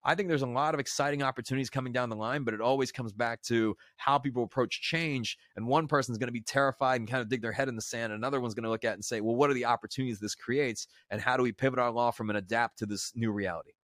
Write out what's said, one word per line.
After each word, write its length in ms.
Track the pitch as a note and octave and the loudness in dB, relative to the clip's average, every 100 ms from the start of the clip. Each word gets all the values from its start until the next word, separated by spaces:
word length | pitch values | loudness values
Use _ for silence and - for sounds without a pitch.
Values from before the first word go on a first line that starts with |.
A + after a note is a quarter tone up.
I 100 | - | 0
think 160 | E3+ F#3+ | 0 2
there's 140 | D3+ | 0
a 40 | C3 | 2
lot 280 | A#2+ D3+ D#3 | 0 0 0
of 40 | |
exciting 440 | C3+ - C#3+ C#3+ | -4 -2 0 2
opportunities 480 | C3+ B2+ A#2+ C3 C3 | -2 -2 -4 -2 -2
coming 200 | C#3 C3 | -4 -2
down 180 | B2 B2 | -2 -2
the 60 | G#2+ | -2
line, 280 | G#2+ C#3+ | -2 -2
but 100 | A#2+ | -2
it 80 | G#2+ | 0
always 300 | A#2 C3+ C3 | 2 2 0
comes 220 | - A#2 | -2 -8
back 280 | G2+ A#2 A#2 | -2 -2 -2
to 320 | - A#2 A2 G2 - _ | 0 4 4 0 -10 _
how 220 | - C#3 | 2 2
people 240 | C#3 B2 | 2 0
approach 360 | A#2 - A#2+ - | 0 0 0 -2
change. 600 | - E3 E3 C3+ A2 - _ - | -2 -2 0 -2 -4 -8 _ -8
And 100 | A2+ | 2
one 220 | D3 D#3 | 2 4
person's 320 | D3 B2 A2+ | 2 2 -2
gonna 120 | B2 | -2
be 100 | A#2+ | -4
terrified 580 | A2 C#3 C#3 B2+ C3 B2+ | -2 2 2 2 2 2
and 100 | A2 | 0
kind 120 | C3 | -2
of 80 | A2+ | 0
dig 120 | B2+ | -2
their 100 | A2+ | -2
head 160 | A2 C3+ | -2 -2
in 80 | A2+ | -2
the 60 | |
sand. 320 | - A#2+ A#2 | -6 -4 -4
Another 260 | G#2+ B2 C#3 | -2 -2 0
one's 140 | B2 | -2
gonna 160 | G#2+ A2+ | -4 -2
look 160 | A2+ A#2 | 0 -2
at 60 | |
it 20 | |
and 120 | G2+ - | -4 -4
say, 160 | A#2 | -2
"Well, 140 | A2 A#2 | 0 4
what 140 | C#3+ | 4
are 60 | C3 | 4
the 100 | A#2+ | 2
opportunities 540 | A#2+ G#2+ - C3 G#2+ | 0 0 -4 -4 -4
this 160 | G#2 - | -6 -6
creates? 500 | - C3 C#3 G#2+ - - _ | -2 0 0 -2 -10 -16 _
And 100 | G#2+ | -2
how 160 | B2+ B2+ | 0 2
do 60 | |
we 100 | B2+ | 2
pivot 280 | G#2+ C3+ B2+ | 2 0 2
our 100 | A#2+ | 0
law 220 | A#2 A#2+ | 2 2
firm 180 | - G#2+ | 2 -2
and 80 | G#2 | -2
adapt 400 | F#2 A2+ A#2 - | 0 0 0 -2
to 60 | G#2+ | -6
this 260 | G2+ - A#2+ | -4 -6 -2
new 160 | A2+ | 0
reality?" 400 | G#2 F#2+ E2 - _ | 0 -2 -4 -10 _